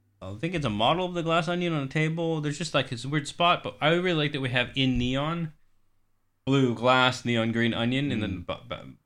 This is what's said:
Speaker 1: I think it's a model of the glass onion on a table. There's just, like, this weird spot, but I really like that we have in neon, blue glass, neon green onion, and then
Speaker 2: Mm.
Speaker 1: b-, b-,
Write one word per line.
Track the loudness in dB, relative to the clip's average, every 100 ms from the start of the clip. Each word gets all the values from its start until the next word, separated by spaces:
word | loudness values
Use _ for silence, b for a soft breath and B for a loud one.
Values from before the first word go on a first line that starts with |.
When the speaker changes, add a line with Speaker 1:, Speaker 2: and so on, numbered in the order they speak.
| _ _
Speaker 1:
I | -14 -8
think | -6 -4
it's | -2
a |
model | 2 2 2 0
of |
the | -2
glass | 0 0 0
onion | 0 0
on | -2
a | -2
table. | 0 0 0 -2 -2
There's | -2 -4
just, | -2
like, | -2 -2
this | -4 -4
weird | -4 -4
spot, | 0 2 2
but | -2 -2
I | 2
really | 2 2
like | 0 0
that | -2
we | -2
have | 0 0 0
in | 2 2
neon, | 0 0 -2 -4 -6 -8 _ _ _ _ _ _ _ _ 0
blue | 4 4 4
glass, | 4 6 4 2 0
neon | 0 0
green | 2 0
onion, | 0 0 0 -2
and | -2
then | -4 -6
Speaker 2:
Mm. | -6
Speaker 1:
b-, | -10 -8 -12
b-, | -12 -20